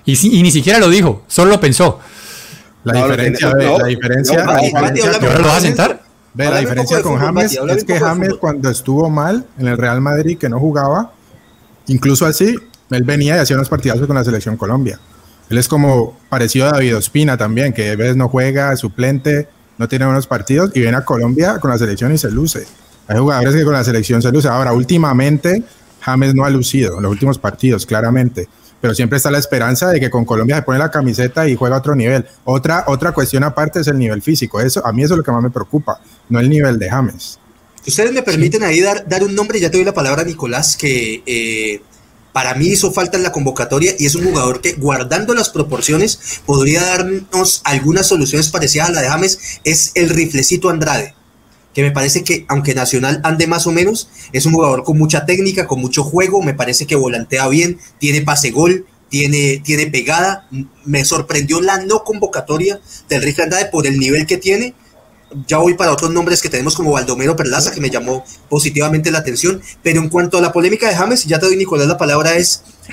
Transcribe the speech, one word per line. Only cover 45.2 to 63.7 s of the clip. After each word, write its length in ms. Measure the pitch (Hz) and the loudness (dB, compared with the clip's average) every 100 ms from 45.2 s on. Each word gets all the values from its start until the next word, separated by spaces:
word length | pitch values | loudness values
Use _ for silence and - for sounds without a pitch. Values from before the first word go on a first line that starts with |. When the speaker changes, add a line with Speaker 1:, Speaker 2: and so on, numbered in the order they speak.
| 214 | 0
Speaker 4:
las 160 | 240 - | -2 -2
proporciones, 880 | - 151 123 135 156 220 - - - - | -2 -4 -2 0 0 0 -2 -10 -10 -2
podría 340 | 139 135 165 | 0 2 0
darnos 800 | 180 180 180 190 - 185 185 - | 0 -2 -2 -4 -4 -2 0 0
algunas 420 | 147 135 139 180 190 | -2 0 2 2 0
soluciones 420 | 175 135 147 156 | 0 0 0 -2
parecidas 380 | 175 143 147 170 | -2 -2 0 0
a 40 | |
la 100 | 165 | -2
de 60 | 127 | -2
James, 520 | 156 185 - - - | 0 -2 -2 -8 -8
es 260 | 156 160 - 180 | -2 -2 0 0
el 140 | 165 | 0
Riflecito 600 | 151 160 135 135 180 185 | 0 0 0 0 0 0
Andrade, 440 | 165 151 127 104 - _ _ _ _ _ | 0 -2 -2 -4 -14 _ _ _ _ _
que 80 | - | -2
me 80 | 143 | 0
parece 320 | 143 139 180 | 0 0 -2
que, 220 | 170 165 - | -2 -4 -2
aunque 240 | 139 143 | -2 0
Nacional 460 | 131 123 127 135 156 | 0 0 0 0 0
ande 240 | 160 160 165 | 0 0 0
más 180 | 165 170 | 0 0
o 60 | |
menos, 360 | 165 185 226 - - - | 0 0 -2 -8 -18 -8
es 140 | 131 156 | -2 2
un 60 | |
jugador 320 | 160 147 131 | 2 2 2
con 120 | 127 156 | 0 2
mucha 300 | 156 160 147 | 2 2 0
técnica, 400 | 180 190 190 165 | 0 0 -2 -4
con 140 | 135 | -4
mucho 240 | 127 151 | -2 -2
juego, 360 | 135 170 185 196 | -2 0 2 2
me 140 | 160 | 0
parece 320 | 143 123 123 147 | -2 -2 -2 0
que 80 | |
volantea 540 | 147 127 120 113 131 131 | 0 0 -4 -4 -2 0
bien, 300 | 151 175 175 - _ | 2 0 -4 -14 _
tiene 240 | 147 147 | -2 0
pase 280 | 147 - 127 | 0 -2 -2
gol, 340 | 123 170 185 - _ _ | 2 2 2 -4 _ _
tiene, 520 | 139 143 147 139 139 | -4 0 0 0 -2
tiene 220 | 147 151 156 | -2 -2 -2
pegada. 580 | 135 127 165 190 196 - | -2 -2 0 0 -4 -10
M-, 140 | 135 139 _ | -12 -12 _
me 200 | 147 147 | -4 -2
sorprendió 560 | 135 165 - 151 143 165 | 0 -2 -2 -4 -2 0
la 180 | 185 190 | 0 -2
no 260 | 190 214 | 0 -2
convocatoria 760 | - 208 196 - - 156 190 202 - - - | -2 -4 -4 -6 -4 -2 -2 -4 -10 -20 -6
del 140 | 139 | -4
Rifle 220 | 147 147 | -2 -2
Andrade 220 | 160 180 196 | -2 -2 -2